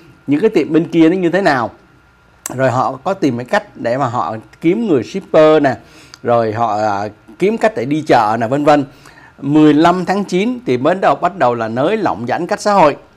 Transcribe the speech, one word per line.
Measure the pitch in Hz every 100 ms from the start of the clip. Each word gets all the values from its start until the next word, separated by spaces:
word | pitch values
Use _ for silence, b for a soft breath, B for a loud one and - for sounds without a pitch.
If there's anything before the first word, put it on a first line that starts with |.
| B B -
những | 143
cái | 214
tiệm | 175 135
bên | 156
kia | 151 165 160
nó | 190
như | 170
thế | 175
nào, | 175 135 107 - _ _ _ _ _ _ - 127
rồi | 131
họ | 123 113 131
có | 175
tìm | 190 156 117
cái |
cách | 123 208 214 -
để | 120 127
mà | 131
họ | 120 85 110 - -
kiếm | 165 202 226
người | 143
shipper | 101 190 - 165 156 156
nè, | 143 113 B B B B
rồi | 120 117 113
họ, | 107 117 104
à, | 107 98 104 104 - -
kiếm | 190 226
cách | 220 -
để |
đi | 123 156 151
chợ | 135 107 117
nè, | 113
vân | 139
vân. | 147 147 139 B B B B B
Mười | 139 151 151
lăm | 147 170 180
tháng | 175 190
chín | 196 180 220 247 -
thì | 127
mới | 143
đầu, | 185 190
bắt | 139 175 190
đầu | 123
là | 120 113
nới | 117 151 220
lỏng | 156 87 120
giãn | 117 175
cách | 202
xã | 208
hội. | 202 151 - -